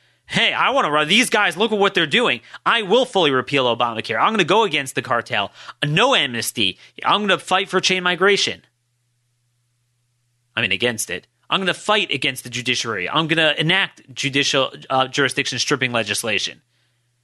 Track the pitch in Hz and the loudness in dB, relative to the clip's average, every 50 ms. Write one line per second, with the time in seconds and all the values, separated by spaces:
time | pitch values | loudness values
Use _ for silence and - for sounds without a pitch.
0 | _ _ _ _ _ - - 190 226 208 131 113 165 220 254 277 214 156 147 151 | _ _ _ _ _ -6 -2 0 0 0 2 0 0 2 2 0 0 2 2 0
1 | 151 151 196 233 240 - - 214 202 180 156 175 220 226 220 202 202 190 190 226 | 2 4 4 2 4 2 2 0 0 0 0 0 -2 0 2 2 2 2 2 0
2 | 165 151 - 226 240 165 123 117 - - - - - 170 220 233 214 175 214 254 | 0 0 2 2 2 0 0 -4 -6 -14 -20 -4 -2 0 0 0 2 2 2 2
3 | 262 - - 196 165 147 135 127 123 - 143 139 127 120 117 117 123 120 113 113 | 2 2 2 2 2 2 2 0 0 0 0 2 2 2 2 0 0 -2 -2 -4
4 | 113 - 110 113 139 202 220 214 175 139 185 220 226 185 147 151 135 131 - 139 | -4 -4 0 0 2 2 2 2 2 2 4 2 2 2 0 -4 -4 -6 -8 -8
5 | 120 - 123 117 110 - 123 107 101 - - - - - - _ 147 147 151 180 | -4 -2 -2 -2 -2 -2 -4 -4 -4 -4 -8 -14 -20 -20 -8 _ -4 0 2 4
6 | 233 277 254 185 147 131 120 113 107 - - 120 104 92 90 - - - _ - | 4 4 4 2 0 0 -4 -6 -6 -6 -2 -2 -2 -2 -2 -6 -14 -20 _ -4
7 | - - 170 202 208 202 185 - - - 180 190 196 - - 185 175 - 185 185 | 0 0 0 2 2 0 0 0 0 0 0 0 0 0 -2 0 0 0 0 0
8 | 180 180 180 160 185 202 202 190 - 120 90 - _ _ _ _ _ _ _ _ | 0 -2 0 2 2 2 2 2 0 -4 -4 -8 _ _ _ _ _ _ _ _
9 | _ _ _ _ _ _ _ _ _ _ _ _ _ _ _ _ _ _ _ _ | _ _ _ _ _ _ _ _ _ _ _ _ _ _ _ _ _ _ _ _
10 | _ _ _ _ _ _ _ _ _ _ _ 110 117 95 95 92 120 120 117 110 | _ _ _ _ _ _ _ _ _ _ _ -4 -2 -2 0 0 0 -2 -2 -4
11 | - - 90 90 - _ _ _ _ - - 185 190 180 165 - - - 214 220 | -6 -8 -8 -10 -12 _ _ _ _ -4 -4 -2 0 -2 -4 -2 -2 0 0 0
12 | 185 - 143 135 - 143 131 - - 127 117 123 120 127 120 - - 117 110 95 | 0 -2 -2 -2 -2 -4 -4 -6 -10 -10 -10 -4 -2 -2 -2 -2 -2 -4 -4 -4
13 | 90 85 - 151 165 147 165 165 160 151 147 - 156 160 180 190 190 - - - | -4 -2 0 0 0 0 2 2 2 2 2 0 0 0 2 0 0 -2 -6 -14
14 | - - 123 - - 139 131 139 135 - - 139 131 - - 147 147 - 135 131 | -20 -14 -8 -6 -4 -2 0 0 0 2 2 0 0 0 -4 -10 -6 -2 0 0
15 | 131 135 - 147 139 123 - - 127 - 131 117 - - 147 123 131 123 120 117 | 0 0 0 0 0 0 0 -2 -4 -4 -4 -4 -2 -2 0 0 0 0 0 -2
16 | 107 104 101 - - 113 104 95 - - 64 - _ _ _ _ _ _ _ _ | -2 -2 -4 -4 -2 -2 -2 -2 -4 -6 -8 -14 _ _ _ _ _ _ _ _
17 | _ _ _ _ | _ _ _ _